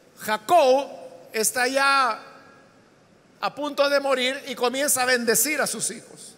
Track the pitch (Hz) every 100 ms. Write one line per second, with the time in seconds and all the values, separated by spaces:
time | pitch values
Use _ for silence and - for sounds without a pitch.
0 | _ - - 214 - 349 262 269 269 -
1 | - - - 220 214 247 254 269 277 277
2 | 247 214 - - - - - _ _ _
3 | _ _ _ - 202 - 294 285 285 285
4 | 277 262 254 277 277 240 240 269 285 254
5 | 254 247 233 214 285 294 233 226 - 226
6 | - - -